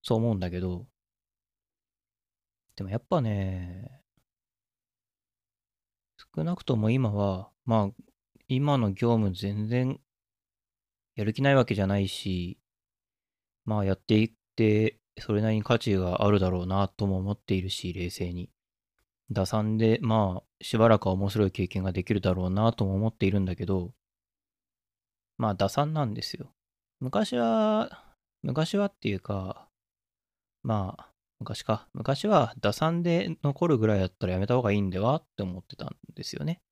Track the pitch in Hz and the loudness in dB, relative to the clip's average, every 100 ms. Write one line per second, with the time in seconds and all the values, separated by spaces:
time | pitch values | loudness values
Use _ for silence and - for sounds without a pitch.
0 | - 113 117 104 90 90 92 90 - _ | 0 0 2 0 -2 -4 -4 -6 -10 _
1 | _ _ _ _ _ _ _ _ _ _ | _ _ _ _ _ _ _ _ _ _
2 | _ _ _ _ _ _ _ - 95 107 | _ _ _ _ _ _ _ -12 -6 -6
3 | _ 180 113 101 95 92 90 90 123 131 | _ 0 0 0 -2 -4 -8 -12 -14 -20
4 | _ _ _ _ _ _ _ _ _ _ | _ _ _ _ _ _ _ _ _ _
5 | _ _ _ _ _ _ _ _ _ _ | _ _ _ _ _ _ _ _ _ _
6 | _ _ - - 160 180 - 120 110 127 | _ _ -14 -6 -4 -4 -2 0 2 2
7 | 120 101 101 92 98 _ - 113 98 - | 2 0 0 -2 -8 _ 0 2 0 -4
8 | - _ _ _ _ 131 143 139 110 95 | -20 _ _ _ _ 0 2 2 2 2
9 | 117 113 104 90 101 101 107 123 127 143 | 2 4 2 -2 -4 -4 -2 0 -2 -4
10 | _ _ _ _ _ _ _ _ _ _ | _ _ _ _ _ _ _ _ _ _
11 | _ - 104 110 139 135 120 101 98 101 | _ -4 -4 0 4 4 4 2 2 2
12 | 98 - 104 92 87 - _ _ _ _ | 0 -4 -4 -4 -4 -10 _ _ _ _
13 | _ _ _ _ _ _ - 107 98 92 | _ _ _ _ _ _ -4 -2 0 -2
14 | - 107 110 _ _ - 110 107 110 - | 2 4 4 _ _ 0 2 4 2 -2
15 | _ - - 104 110 110 104 117 - 98 | _ -18 -2 0 2 0 0 0 2 0
16 | 90 87 104 104 92 90 90 95 98 - | 0 2 4 4 2 0 -2 0 -2 -2
17 | 101 95 98 101 - 95 92 - 90 90 | -2 -2 -4 -6 -2 -2 -2 -6 -8 -6
18 | 87 - 90 87 - _ _ _ _ _ | -8 -6 -8 -6 -10 _ _ _ _ _
19 | _ _ _ 107 92 110 107 110 113 113 | _ _ _ -2 0 0 0 2 4 2
20 | 117 110 101 90 _ _ - 113 113 107 | 2 2 2 -2 _ _ -4 4 6 6
21 | 95 95 98 107 98 - 92 95 92 92 | 4 0 0 2 0 0 -4 -2 -4 -4
22 | 90 104 92 92 92 95 113 - 98 95 | 0 0 2 0 0 2 0 0 -2 0
23 | 110 - 98 101 92 90 90 95 87 - | -2 0 0 2 -2 -4 -2 -2 -2 -12
24 | _ _ _ _ _ _ _ _ _ _ | _ _ _ _ _ _ _ _ _ _
25 | _ _ _ - 117 92 98 - 147 156 | _ _ _ -4 -2 0 0 0 -2 0
26 | 127 101 - - - _ _ _ _ _ | -2 -4 -8 -10 -14 _ _ _ _ _
27 | 127 202 214 247 226 226 214 214 226 - | -4 -2 0 0 2 2 2 0 -2 -8
28 | - _ _ _ 143 135 160 202 202 _ | -20 _ _ _ -6 -2 -2 0 -2 _
29 | 117 98 - 101 92 - - _ _ _ | -4 -4 -4 -6 -6 -10 -16 _ _ _
30 | _ _ _ _ _ _ 127 107 95 - | _ _ _ _ _ _ -4 -2 -2 -8
31 | - _ _ _ 107 107 - 107 - - | -20 _ _ _ -10 -10 -4 -4 -4 -8
32 | 113 135 208 196 123 - 101 - 156 170 | -4 -2 2 4 2 0 -2 0 0 0
33 | 175 170 190 - 143 139 175 135 110 104 | 0 0 -2 -4 -4 0 2 2 4 2
34 | 92 _ 90 92 101 123 117 104 98 92 | 0 _ -2 -2 0 2 2 2 0 0
35 | 110 151 _ - 95 90 - - - - | 0 0 _ -8 -6 -8 -14 -14 -14 -14
36 | - - - - 147 175 _ | -18 -14 -12 -6 -6 -6 _